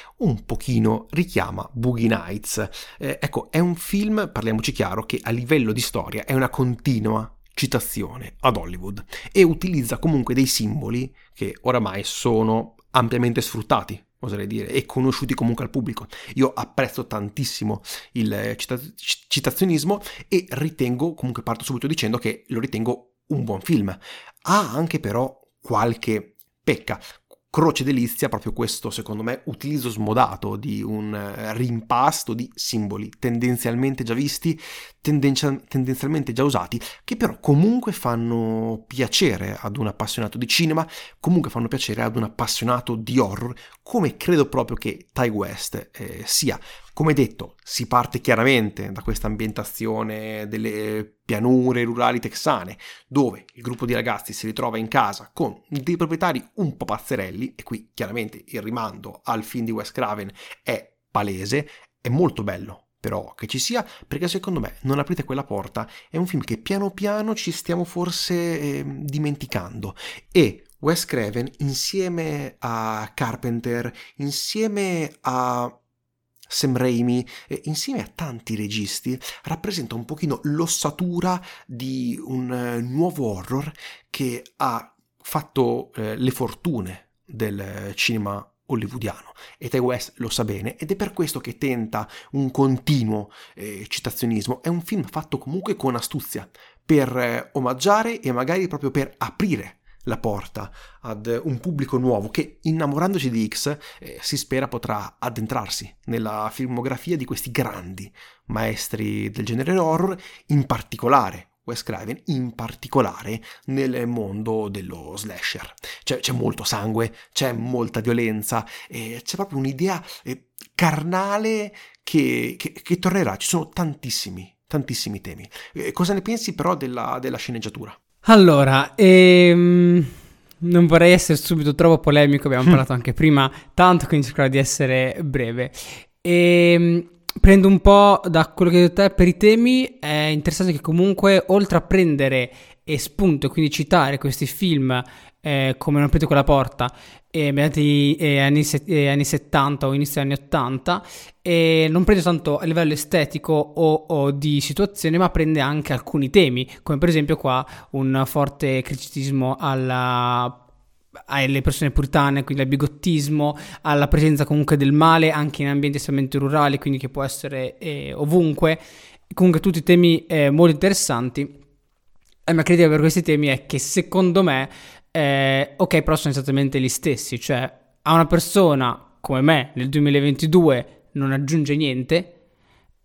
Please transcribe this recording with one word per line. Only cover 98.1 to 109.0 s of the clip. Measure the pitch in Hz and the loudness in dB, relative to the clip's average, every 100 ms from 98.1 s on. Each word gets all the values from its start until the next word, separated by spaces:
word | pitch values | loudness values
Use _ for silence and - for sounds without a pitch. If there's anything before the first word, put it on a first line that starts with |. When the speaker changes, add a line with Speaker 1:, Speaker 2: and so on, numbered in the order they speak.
| 226 | -4
Speaker 1:
e | 143 | -4
magari | 123 131 185 185 | -2 -2 -2 -4
proprio | 143 139 | -4 -2
per | - - - | -2 -4 -6
aprire | - - 190 123 - _ - - - | -10 -4 -2 -2 -6 _ -20 -14 -8
la | 113 | -6
porta | 120 101 - 107 98 - - _ | -4 -6 -8 -12 -14 -18 -20 _
ad | 120 104 110 117 | -14 -12 -6 -6
un | 160 123 | -4 -6
pubblico | 180 147 131 127 | -6 -6 -4 0
nuovo | 127 110 107 | 0 0 -2
che, | - 147 - | -6 -6 -6
innamorandosi | 156 160 147 143 185 190 131 | -2 -2 -2 0 -2 -2 -2
di | 113 110 | -2 -4
X, | - 143 147 - - | -4 -6 -8 -12 -20
eh, | - 64 | -18 -12
si | - 139 | -8 -8
spera | - 131 135 | -4 -4 -4
potrà | 120 - 107 101 _ | -8 -6 -8 -8 _
addentrarsi | 123 117 110 127 98 - 101 _ - | -8 -6 -6 -6 -6 -10 -10 _ -6
nella | 117 110 107 107 | -4 -4 -4 -6
filmografia | - 127 123 131 127 165 165 | -6 -6 -6 -6 -8 -6 -6
di | 120 | -6
questi | 131 - | -8 -6
grandi | 120 113 - 87 92 98 _ - _ - | -4 -4 -8 -14 -14 -16 _ -20 _ -8
maestri | 110 110 107 - 110 | -4 -4 -4 -8 -6